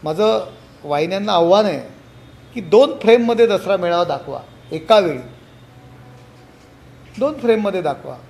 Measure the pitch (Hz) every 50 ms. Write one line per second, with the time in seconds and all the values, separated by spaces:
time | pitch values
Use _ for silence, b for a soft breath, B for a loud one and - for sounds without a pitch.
0 | - 151 156 170 214 220 220 107 - - - - - - - - - 147 147 147
1 | 156 170 185 196 202 208 202 175 170 170 185 208 214 202 160 131 120 - - -
2 | - - - - - - - - - - - 240 196 160 175 220 269 285 - -
3 | - 214 233 247 233 233 233 220 233 220 202 180 - 185 196 185 180 170 170 175
4 | 175 170 143 139 - - 131 131 - - - - - - 160 160 - - 220 214
5 | 190 170 143 127 120 - - - - - - - - - - - - - - -
6 | - - - - - - - - - - - - - - - - - - - -
7 | - - - - 262 294 302 - 233 233 220 220 208 202 185 185 165 151 139 -
8 | - 135 131 120 -